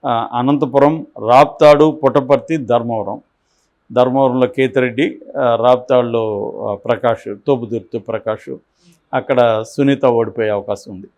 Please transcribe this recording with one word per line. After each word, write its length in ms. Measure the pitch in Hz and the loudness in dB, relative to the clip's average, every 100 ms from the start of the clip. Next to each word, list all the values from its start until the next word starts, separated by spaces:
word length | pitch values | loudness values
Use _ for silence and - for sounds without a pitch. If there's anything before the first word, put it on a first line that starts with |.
| 139 | -2
ఆ, 240 | 117 117 | -4 -4
అనంతపురం, 720 | 120 127 143 139 135 143 160 - - 107 | -4 -2 0 0 2 2 2 -10 -10 2
రాప్తాడు, 640 | 127 151 - 151 147 156 135 | 4 4 4 6 6 4 2
పుట్టపర్తి, 540 | 135 123 127 139 - 165 | 0 0 2 -2 0 -6
ధర్మవరం, 640 | 120 120 117 113 98 107 _ _ _ _ _ _ _ | 0 0 0 -6 -6 -10 _ _ _ _ _ _ _
ధర్మవరంలో 560 | 120 127 131 135 127 123 | 0 2 2 0 2 -2
కేతిరెడ్డి, 720 | 127 131 131 127 117 165 - - - | 0 0 0 -2 -2 -4 -4 -12 -4
ఆ, 180 | 127 117 | 0 2
రాప్తాడులో, 960 | 117 127 - 127 120 117 110 104 101 - 110 | 2 2 2 0 2 -2 -4 -4 -8 -8 -8
ఆ, 80 | 101 | -8
ప్రకాష్, 600 | - 117 123 110 - 104 - | -4 -2 -2 -4 -8 -10 -4
తోపుదుర్తి 520 | 131 113 113 - 117 | -4 -2 -10 -8 -12
ప్రకాష్, 560 | 101 110 110 107 - 131 _ _ _ _ _ | -8 -8 -6 -8 -10 -16 _ _ _ _ _
అక్కడ 500 | 131 127 127 120 110 113 | -8 -2 2 2 2 -4
సునీత 380 | - 139 139 131 | -2 0 2 2
ఓడిపోయే 440 | 117 110 101 110 | 2 -2 -2 -2
అవకాశం 420 | 104 98 101 - | -2 -4 -8 -8
ఉంది. 160 | 95 101 | -18 -20